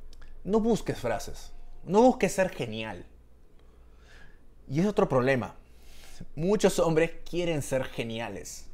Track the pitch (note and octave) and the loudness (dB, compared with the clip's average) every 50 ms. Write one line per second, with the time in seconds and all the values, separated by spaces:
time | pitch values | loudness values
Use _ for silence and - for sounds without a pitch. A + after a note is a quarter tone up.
0 | - - - - - - - - - F3 G3+ A3+ G#3 A#3 A#3 - - - C#3+ - | -12 -12 -14 -12 -12 -14 -12 -10 -2 0 2 2 4 4 2 2 0 -2 -4 -2
1 | - A#2 A2 G2 - - - - - - - - - - - - - - E3+ G#3 | -2 -2 -2 -2 -4 -8 -10 -10 -12 -12 -12 -12 -12 -12 -12 -12 -4 2 6 6
2 | A#3+ B3+ B3 - G3+ F#3 - - F#3+ - - - C3+ A#2 G#2+ A2+ A2 A2 G#2+ - | 8 8 6 6 2 2 2 2 0 0 0 -4 -6 -4 -4 -6 -6 -8 -8 -10
3 | - - - - - - - - - - - - - - - - - - - - | -14 -18 -20 -20 -20 -20 -20 -20 -20 -20 -20 -20 -20 -20 -20 -20 -20 -20 -20 -20
4 | - - - - - - - - - - - - - - C3+ D3 F3+ G#3+ G3+ - | -20 -20 -20 -20 -18 -18 -18 -20 -20 -20 -20 -18 -12 -4 0 2 2 2 4 4
5 | G3 - D3 C3 A#2+ B2+ C3+ B2 G#2 F2+ - - - - - - - - - - | 4 4 4 4 4 4 4 2 0 -4 -8 -14 -20 -20 -20 -20 -18 -18 -18 -16
6 | - - - - - - - C#3+ D#3+ F#3 G#3 G#3+ - F#3+ - - E3+ E3 E3 D#3 | -16 -14 -14 -12 -12 -10 -6 -2 0 2 4 4 4 4 4 4 2 4 4 4
7 | E3 E3+ - - - - - E3+ F3 E3+ E3 D3 C3 - C#3 C3 B2+ - - - | 2 2 0 -6 -8 -6 -4 -2 -2 0 0 -2 -2 0 0 -2 -2 -2 -4 -6
8 | A#2+ A2+ A2+ A2+ A#2 A2 G2+ F#2 - - - - - - | -6 -4 -4 -6 -6 -6 -8 -10 -10 -12 -14 -14 -14 -14